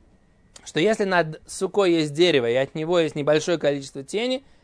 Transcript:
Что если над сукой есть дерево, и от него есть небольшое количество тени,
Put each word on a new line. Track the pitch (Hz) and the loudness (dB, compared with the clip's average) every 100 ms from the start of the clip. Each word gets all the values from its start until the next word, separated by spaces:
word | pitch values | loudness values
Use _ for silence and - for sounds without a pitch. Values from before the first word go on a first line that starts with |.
| _ _ _ _ _ - | _ _ _ _ _ -20
Что | - 151 | -8 -2
если | 190 220 | 0 0
над | 196 180 160 156 - | 0 0 0 -6 -14
сукой | - 185 208 190 | -8 -2 0 2
есть | 170 151 | 2 0
дерево, | 143 175 143 117 | 2 4 4 2
и | |
от | 123 135 | 0 -2
него | 160 156 180 | -4 -2 0
есть | 156 | 0
небольшое | 151 143 156 156 165 | 0 0 2 0 -2
количество | 147 143 135 139 | 0 -2 -6 -14
тени, | 139 196 247 254 - _ | -8 -6 -4 -4 -8 _